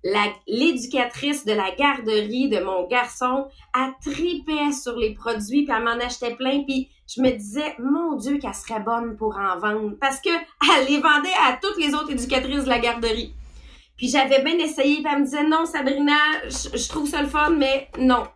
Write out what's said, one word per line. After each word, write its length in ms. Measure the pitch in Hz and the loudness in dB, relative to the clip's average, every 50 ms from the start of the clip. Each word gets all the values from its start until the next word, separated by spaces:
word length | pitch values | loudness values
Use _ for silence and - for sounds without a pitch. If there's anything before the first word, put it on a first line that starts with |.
| - | -2
la, 200 | 180 196 214 208 208 - - _ - | 0 0 0 0 0 -4 -8 _ -4
l'éducatrice 960 | 214 233 277 330 294 254 - - - 269 - - - - 269 285 294 294 - | 0 2 4 4 2 2 -4 -2 -2 -2 -2 -2 -4 -4 -2 -2 -2 -2 0
de 60 | 208 | 0
la 240 | 214 208 196 190 180 | 0 0 0 -2 -2
garderie 720 | - 285 285 277 262 226 214 220 214 208 208 226 254 277 - | 2 2 2 2 0 -2 0 0 0 0 0 0 0 0 2
de 160 | 214 180 180 | 2 0 0
mon 240 | 202 190 185 180 180 | -2 -2 -2 -2 0
garçon, 640 | 247 247 247 240 - - 254 254 254 269 277 269 - - - _ - | 0 0 0 -2 -4 -4 -2 0 0 -2 -4 -6 -12 -20 -20 _ -2
elle 160 | 254 262 269 269 - - 294 285 | -2 -2 -2 -4 -8 -8 -8 -6
tripait 580 | 285 330 349 349 285 269 320 311 302 294 294 | -2 -2 -2 -2 -4 -4 -4 -2 0 0 -2
sur 240 | 285 - - 247 233 | -2 -4 -6 -8 -4
les 180 | 240 226 214 214 | -2 -2 -4 -4
produits, 520 | - - 233 233 214 208 202 247 294 294 | -4 -6 -4 -4 -4 -4 0 0 0 2
puis 100 | 262 226 | 2 0
elle 80 | 220 233 | 0 0
m'en 160 | 233 233 240 | -2 -2 -2
achetait 360 | 240 247 - - 254 240 240 | -4 -6 -6 -6 -6 -6 -4
plein, 280 | - 262 262 277 285 277 | -2 -2 0 0 0 0
puis 260 | 277 269 262 262 _ _ _ _ - - | -2 -2 -2 -2 _ _ _ _ -14 -4
je 80 | - | 2
me 100 | 254 254 | 2 2
disais, « 440 | 247 214 202 202 202 269 302 302 - - | 2 0 -8 -8 -6 -4 -4 -4 -6 -6
Mon 360 | 240 269 294 330 339 330 294 | -2 0 0 0 0 -2 -4
Dieu, 220 | 220 202 262 285 277 | -4 -2 -2 -4 -2
qu'elle 160 | 262 226 196 | -4 -6 -10
serait 260 | - - - 226 220 | -10 -10 -6 -6 -6
bonne 380 | 202 226 233 233 233 233 220 214 | -2 -2 -2 -2 -2 -4 -6 -4
pour 200 | 220 214 202 196 | -4 -4 -2 -2
en 220 | 202 196 180 175 | -2 -2 -2 0
vendre. » 380 | 202 214 208 214 214 208 208 - | -2 -2 -2 -2 -2 -4 -4 -2
Parce 220 | 277 269 269 - | -2 -2 -2 0
que 80 | - 359 | -2 -2
elle 580 | 339 339 330 - _ _ 285 294 330 294 262 269 | -2 -2 -2 -8 _ _ 4 6 6 6 6 4
les 140 | 294 294 | 2 4
vendait 260 | 302 320 294 294 285 359 370 - 392 | 4 4 4 4 4 2 2 4 4
à 140 | - - - | 4 2 0
toutes 160 | - 392 - 349 | -4 -4 -2 0
les 160 | 311 294 285 | 0 0 0
autres 180 | 330 330 311 | 0 -2 -2
éducatrices 520 | 285 240 240 - 269 262 262 254 277 285 269 | -4 -4 -2 0 0 0 0 0 -4 -2 0
de 60 | 262 | 0
la 100 | 247 240 | 0 2
garderie. 540 | 226 240 233 233 233 226 220 226 226 - - - - - - - - - - - _ _ _ - | 2 0 -2 0 -2 -2 -2 -2 -4 -8 -12 -18 -18 -18 -20 -20 -20 -20 -20 -20 _ _ _ -6
Puis 100 | 247 247 | -4 0
j'avais 340 | 247 285 262 262 277 269 | 2 2 4 6 4 4
bien 160 | 269 311 339 349 | 4 4 2 0
essayé, 420 | 311 311 - - 269 285 294 311 | 0 -2 0 2 2 2 2 2
puis 100 | 302 311 | 0 0
elle 80 | 294 285 | 2 2
me 60 | 277 | 0
disait, « 180 | - - 294 294 311 | 0 2 0 2 4
Non, 160 | 311 320 330 | 4 2 2
Sabrina, 500 | 320 330 302 269 262 277 277 294 294 294 302 302 302 311 - - | 0 -2 -2 0 0 0 2 2 4 4 4 4 4 2 -2 -4
je, 320 | - - - - - - 240 | -6 -8 -8 -8 -6 -6 -6
je 100 | - - | -6 -4
trouve 220 | - 320 285 285 | -4 -4 -4 -2
ça 120 | 320 302 | -2 -2
le 60 | 285 - | -2 0
fun, 220 | - 302 302 302 | 2 2 2 4
mais 400 | 339 302 269 262 269 269 269 - - - | 4 4 4 2 2 0 -2 -6 -6 2
non. 280 | 262 254 247 233 220 - - | 4 4 4 4 2 -4 -12